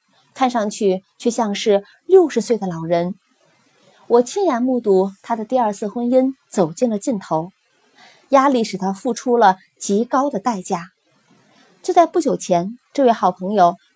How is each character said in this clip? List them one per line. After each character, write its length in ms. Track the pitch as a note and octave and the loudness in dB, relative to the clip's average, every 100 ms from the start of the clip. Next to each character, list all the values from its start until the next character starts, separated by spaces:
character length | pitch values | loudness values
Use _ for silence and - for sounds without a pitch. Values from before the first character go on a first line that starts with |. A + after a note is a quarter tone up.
| _ _ _ | _ _ _
看 160 | - C4 | -4 -2
上 220 | B3 G#3 | 0 -4
去 320 | - G3+ F#3 - - | -2 -2 -2 -6 -8
却 120 | A#3+ | -4
像 240 | A3+ A3 | -2 -2
是 300 | G3+ A3+ G3 G3+ _ - | -2 0 0 0 _ 4
六 240 | F#4+ D#4+ | 6 6
十 100 | A#3+ | 0
岁 160 | G#3 A3+ | -2 -2
的 100 | F#3 | -4
老 140 | E3 | -6
人。 300 | E3 E3+ F3 - _ _ _ _ _ _ _ _ - | -2 0 -2 -6 _ _ _ _ _ _ _ _ 0
我 160 | A#3 | 2
亲 240 | B3 G4 F#4 | 2 0 -2
眼 160 | A#3+ | 0
目 180 | B3+ B3+ | -2 -2
睹 300 | A3+ F#3+ G3 G3 | 2 2 0 -4
他 160 | - A3+ | -8 -6
的 80 | |
第 140 | G#3+ B3+ | -2 -2
二 120 | A3 | 0
次 160 | G3 G#3 | -2 -8
婚 200 | A#3+ A#3+ | -6 0
姻 260 | B3+ C4 C4+ _ | 2 2 -2 _
走 240 | - E3 | -2 -2
进 160 | E3+ B3 | -2 -2
了 100 | G#3+ | -2
尽 200 | D4 G#3+ | -4 -6
头， 320 | - D#3+ F3 - _ _ _ _ - _ - | -4 -6 -6 -14 _ _ _ _ -20 _ 0
压 180 | C4+ C4+ | 2 4
力 160 | B3+ | 2
使 140 | A3 F#3+ | 0 -4
他 160 | F#3+ | -6
付 180 | G3 C4 | -4 -6
出 240 | A#3 - A#3+ | -6 -2 2
了 220 | G#3+ F#3 _ _ | 4 2 _ _
极 280 | - G3+ A#3+ | -4 -2 0
高 240 | C4+ C#4+ | -2 -2
的 100 | A3 | -4
代 220 | B3 G#3 | -6 -6
价。 300 | F3+ F3+ F3+ _ _ _ _ _ _ _ _ _ | -6 -8 -8 _ _ _ _ _ _ _ _ _
就 120 | - | -2
在 100 | F4+ | 2
不 160 | E4 F4+ | 4 2
久 160 | C#4+ F3+ | -2 -2
前， 400 | - F3 F#3 A#3+ _ | 0 -2 -2 -10 _
这 120 | - | 0
位 80 | C4 | 2
好 180 | A3 F#3+ | 2 0
朋 220 | F#3 F#3 | -2 -2
友 240 | G#3 F3 F#3 _ | 2 2 2 _